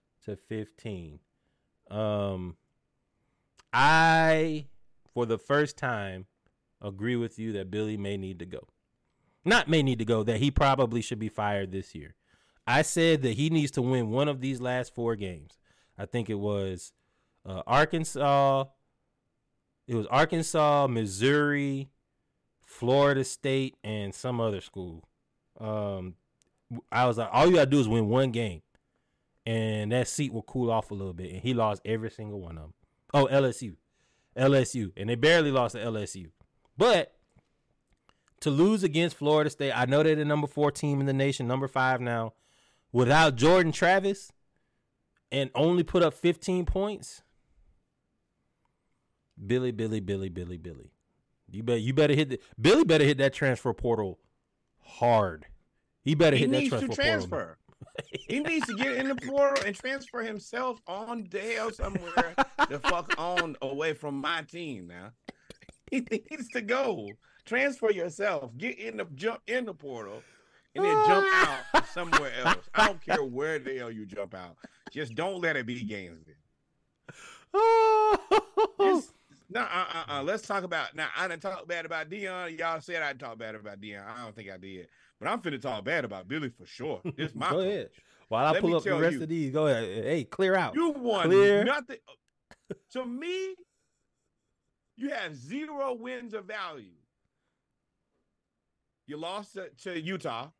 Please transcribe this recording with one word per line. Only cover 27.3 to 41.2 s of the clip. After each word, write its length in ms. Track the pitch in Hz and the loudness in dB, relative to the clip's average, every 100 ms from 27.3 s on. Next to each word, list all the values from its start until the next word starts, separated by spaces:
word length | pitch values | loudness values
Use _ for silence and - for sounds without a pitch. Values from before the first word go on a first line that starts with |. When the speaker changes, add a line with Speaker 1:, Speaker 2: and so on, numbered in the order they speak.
Speaker 1:
"All 160 | 123 170 | 4 6
you 100 | 170 | 6
gotta 140 | 135 | 6
do 100 | 143 | 4
is 80 | 110 | 4
win 200 | 113 104 | 2 2
one 220 | 123 135 | 2 2
game, 320 | 117 110 85 _ _ _ _ _ _ _ _ | 0 -4 -8 _ _ _ _ _ _ _ _
and 480 | - 113 110 107 104 | -4 -2 -2 -2 -2
that 160 | 123 123 | -2 -2
seat 240 | - 139 | -2 -4
will 100 | 113 | -6
cool 280 | - 131 120 | -8 -4 0
off 200 | 113 - | 0 -2
a 40 | |
little 180 | 101 95 | -8 -8
bit." 200 | 87 92 | -10 -10
And 80 | 92 | -6
he 100 | 123 | -2
lost 300 | 120 110 98 | 2 0 0
every 260 | 107 113 110 | -4 -4 -6
single 300 | - 107 104 | -10 -12 -12
one 160 | 85 80 | -12 -14
of 80 | |
'em. 100 | 78 - _ _ _ | -16 -20 _ _ _
Oh, 140 | 139 135 | 2 4
L 180 | 139 | 4
S 180 | 131 - | 2 -2
U. 140 | 113 87 _ _ _ _ _ | -10 -14 _ _ _ _ _
L 200 | 113 135 | 2 4
S 200 | 139 123 | 6 2
U. 160 | 123 98 - | -2 -6 -6
And 140 | 104 | -4
they 40 | |
barely 360 | 120 151 170 147 | 2 4 6 4
lost 240 | 131 117 | 2 0
to 80 | 120 | -2
L 160 | 113 110 | -6 -4
S 180 | 101 101 | -6 -10
U. 160 | 82 _ _ _ _ - | -16 _ _ _ _ 2
But 360 | 226 190 - _ _ _ _ _ _ _ _ _ _ _ _ _ | 4 4 2 _ _ _ _ _ _ _ _ _ _ _ _ _
to 100 | 151 | -2
lose 320 | 143 185 214 | 4 4 4
against 340 | 180 151 170 - | 2 2 0 0
Florida 340 | 143 151 151 | 2 4 2
State, 220 | - 139 | -2 -2
I 120 | 120 | 0
know 180 | 127 143 | 2 4
they're 140 | 160 156 | 6 4
the 80 | |
number 220 | 147 147 143 | 2 0 0
four 240 | - 147 | 2 0
team 280 | 143 147 143 | 2 0 2
in 60 | 139 | 2
the 60 | |
nation, 340 | 135 | 2